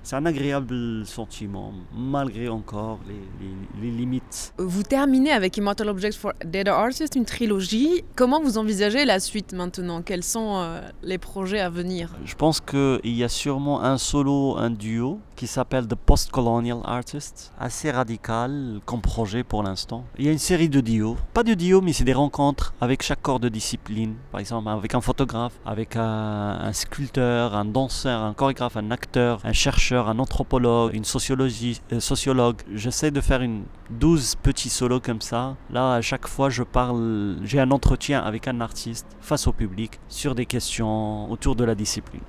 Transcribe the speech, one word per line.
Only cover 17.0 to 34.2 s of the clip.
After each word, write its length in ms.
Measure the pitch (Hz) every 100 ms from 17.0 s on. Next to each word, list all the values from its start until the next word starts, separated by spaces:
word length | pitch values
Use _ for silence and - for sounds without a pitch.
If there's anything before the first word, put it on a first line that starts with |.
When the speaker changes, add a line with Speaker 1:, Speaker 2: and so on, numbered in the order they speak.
| 123 147 - - - -
Speaker 1:
assez 340 | - - 156
radical 920 | 127 123 113 - 113 120 143 131 107
comme 160 | - 120
projet 460 | 95 - 110 113 120
pour 180 | 107
l'instant. 400 | 101 92 - 113 123 -
Il 80 | 139
y 20 |
a 60 |
une 40 | 156
série 300 | - 180 165
de 140 | 139
duos, 340 | 117 113 107 123 -
pas 100 | -
de 100 | 233
duos, 260 | 208 175 190
mais 140 | 185
c'est 100 | 151
des 80 | 127
rencontres 640 | 127 143 - 143 143 - -
avec 200 | 123 131
chaque 200 | - 143
corps 180 | - 131
de 80 | 120
discipline, 680 | 110 - 117 - 107 110 110 -
par 80 | 98
exemple 260 | 101 117 107
avec 260 | 107 101
un 80 | 127
photographe, 560 | - 127 131 113 120 - -
avec 300 | 104 113 117
un, 640 | 113 110 110 104 104 101
un 120 | 107
sculpteur, 840 | 98 - - 139 - 123 120 120 104
un 80 |
danseur, 580 | 104 107 131 - 139 117
un 120 | 110
chorégraphe, 420 | 104 135 127 123 117
un 160 | 107
acteur, 480 | 120 - 131 120 113 110
un 80 |
chercheur, 560 | - 139 - - 127 107
un 100 | 110
anthropologue, 720 | 131 - 127 131 123 117 117
une 120 | 107 107
sociologie, 720 | 131 - 131 131 110 120 113 -
euh, 80 | 117
sociologue. 560 | - 135 - 131 120 113 - 104
J'essaie 360 | 110 - 156
de 100 | 143
faire 200 | - 131
une 220 | 123 110 - - -
douze 460 | 113 147 165